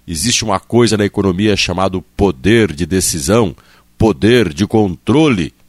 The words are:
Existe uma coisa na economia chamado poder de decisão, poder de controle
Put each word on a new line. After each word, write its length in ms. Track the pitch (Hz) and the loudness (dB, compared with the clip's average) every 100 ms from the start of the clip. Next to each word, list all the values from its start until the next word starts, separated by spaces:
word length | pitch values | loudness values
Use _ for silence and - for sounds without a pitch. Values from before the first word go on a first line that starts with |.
| - | -12
Existe 340 | 82 104 120 | -6 -2 -2
uma 160 | 110 95 | -2 -4
coisa 380 | - 120 117 104 | 0 2 2 2
na 80 | |
economia 500 | 101 - 98 90 107 | 0 0 -2 0 0
chamado 480 | 98 - 87 95 92 - - | 0 -2 -2 -2 -4 -8 -2
poder 560 | 98 71 65 117 104 | -2 0 0 2 2
de 140 | 73 82 | -2 -4
decisão, 680 | 92 87 85 73 110 104 - _ _ _ _ | -2 -2 -4 0 0 0 -6 _ _ _ _
poder 560 | 110 78 101 123 95 | -2 0 2 2 0
de 140 | 73 104 | -2 -2
controle 880 | 110 101 85 - 127 160 110 78 - | 0 0 -2 -2 2 2 0 -4 -10